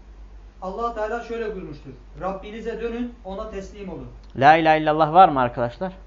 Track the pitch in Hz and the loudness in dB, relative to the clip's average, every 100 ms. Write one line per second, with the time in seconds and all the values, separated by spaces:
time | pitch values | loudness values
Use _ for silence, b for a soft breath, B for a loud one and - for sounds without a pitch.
0 | - - - - - - 190 208 233 214 | -20 -20 -20 -20 -20 -14 -12 -6 -6 -4
1 | 214 233 233 226 220 185 165 143 139 123 | -6 -6 -8 -8 -8 -8 -12 -14 -16 -20
2 | - 143 185 190 208 220 220 220 233 233 | -18 -10 -8 -8 -12 -12 -10 -8 -8 -6
3 | 240 - 190 196 220 196 190 208 190 160 | -8 -10 -14 -12 -10 -12 -14 -14 -14 -12
4 | 123 - - - 139 160 160 156 156 151 | -14 -18 -12 4 6 6 6 2 2 2
5 | 151 165 180 139 123 131 120 - 185 185 | 4 8 8 6 0 0 -6 -4 -10 -10